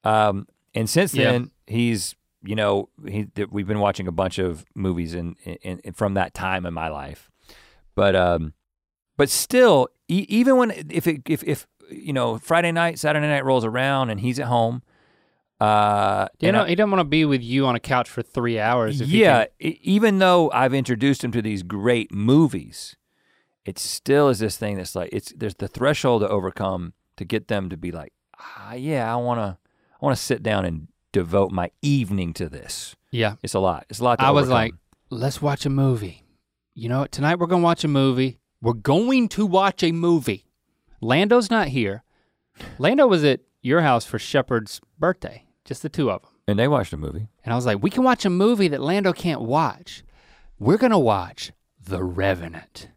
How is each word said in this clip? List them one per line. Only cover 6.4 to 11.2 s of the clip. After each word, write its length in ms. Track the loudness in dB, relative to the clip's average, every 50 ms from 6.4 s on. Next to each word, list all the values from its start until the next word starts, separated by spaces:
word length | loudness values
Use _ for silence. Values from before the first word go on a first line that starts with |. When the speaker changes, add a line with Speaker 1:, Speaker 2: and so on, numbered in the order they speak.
| -4 -4 -4 -4 -4
Speaker 1:
in 80 | -6
my 160 | -6 -6 -6 -6
life. 400 | -8 -8 -12 -14 -16 -18 _ _ _ _ _ -20 -20 -20 _ _ _ _ _ _ _
But, 180 | 2 2 4 4
um, 400 | 4 4 4 2 0 -2 -6 -10 _ _ _ _ _ _ _ _ _ _ _ _
but 120 | 0 0 0
still, 600 | 0 -4 -2 0 4 6 6 8 8 6 4 2 _ _ _
e-, 180 | -2 -2 -2 -2 0
even 280 | 2 2 4 6 4
when, 140 | 4 4 2 -2 -8 -12 -6
if 200 | -6 -2 -2 -2
it, 140 | -2 -2